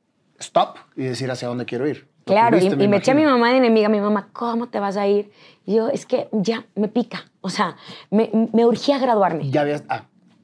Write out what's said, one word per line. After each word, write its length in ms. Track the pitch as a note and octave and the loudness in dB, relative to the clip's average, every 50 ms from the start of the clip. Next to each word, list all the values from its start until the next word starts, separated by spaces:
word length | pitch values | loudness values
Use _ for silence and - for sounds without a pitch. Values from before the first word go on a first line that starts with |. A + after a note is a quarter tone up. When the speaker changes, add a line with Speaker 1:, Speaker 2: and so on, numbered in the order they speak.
| _ _ _ _ _ _ _ _ | _ _ _ _ _ _ _ _
Speaker 1:
stop 380 | - - - E3 - - - - - _ _ | -20 -2 0 0 0 0 -2 -10 -20 _ _
y 60 | - C3+ | -8 -6
decir 260 | C3 A#2+ G#2+ C3+ B2+ | -6 -6 -6 -6 -6
hacia 180 | B2+ A#2+ C3 B2 | -6 -6 -6 -6
dónde 160 | A#2+ B2 A#2+ | -6 -6 -6
quiero 240 | - B2 A#2+ C3 D3+ | -6 -6 -4 -4 -4
ir. 180 | B2+ - - _ _ _ _ | -6 -6 -10 _ _ _ _
Lo 60 | - F#3+ | 0 2
Speaker 2:
Claro, 240 | G#3+ A#3 A#3 A3+ | 2 4 4 4
y, 40 | G#3 | 4
Speaker 1:
tuviste, 160 | F3+ F#3+ G3+ | 4 2 2
me 80 | C#3 G3+ | 2 2
Speaker 2:
y 40 | G#3 | 2
me 80 | G3+ G3 | 2 2
eché 120 | - B3+ | 2 2
a 40 | C4+ | 2
mi 80 | D4 D#4 | 4 4
Speaker 1:
imagino. 160 | D4+ C4 A#3+ | 4 4 4
Speaker 2:
mamá 120 | A#3 A#3 | 2 2
de 80 | B3+ C4 | 4 4
enemiga. 300 | B3+ A#3 A3+ A3 G#3 G#3+ | 4 4 4 4 2 2
Mi 120 | A3 G#3 | 0 0
mamá, 280 | G3+ G#3 G#3+ G#3 F#3+ - - | 0 0 -2 -2 -4 -6 -10
"¿Cómo 360 | - A#3+ A#3 A3+ A#3 A#3 A3+ | -8 -6 -6 -4 -4 -6 -6
te 100 | - G#3+ | -6 -6
vas 160 | G3+ G3+ F#3+ | -4 -4 -2
a 100 | G#3 G3+ G3+ | -2 0 0
ir?". 220 | G3+ G3+ G3+ - _ _ - - _ _ _ | 0 0 -2 -4 _ _ -20 -20 _ _ _
Y 80 | - G3 | -2 0
yo, 140 | A3+ A3 A3+ | 0 0 0
"Es 180 | - G#3 - | -2 -6 -4
que 220 | - A#3+ A#3 - - - | -4 -4 -4 -4 -4 -4
ya 320 | A3 F3+ A3 A3+ A3 - - _ | -2 -2 -2 -2 -4 -8 -10 _
me 120 | G3 G#3+ G#3 | -4 -4 -2
pica". 360 | - B3 A#3+ - - - - - _ _ - | -2 -2 -4 -4 -6 -14 -16 -18 _ _ -10
O 80 | F#3+ | -8
sea, 260 | F#3 - G3+ E3+ - - - - - - - _ | -4 -2 -2 -4 -4 -8 -16 -20 -20 -20 -8 _
me, 200 | F#3+ G#3+ A3+ - - A3+ A3+ A3+ G#3+ | 0 0 0 0 0 0 0 0 2
me 120 | A3+ A#3 | 2 4
urgía 340 | A#3 A#3 - - - C#4 C#4 | 4 2 2 0 0 0 0
graduarme. 520 | C4+ B3+ A#3 G#3 G3 F3 D#3+ D#3 D3 C3+ | 0 0 2 2 2 0 0 -2 -4 -2
Speaker 1:
Ya 100 | B2+ D3+ D3 | 0 0 0
habías, 200 | C#3+ D3 D3 - - | 0 -2 -4 -6 -8
ah. 160 | B2 A2+ - _ _ _ _ _ _ _ | -8 -10 -10 _ _ _ _ _ _ _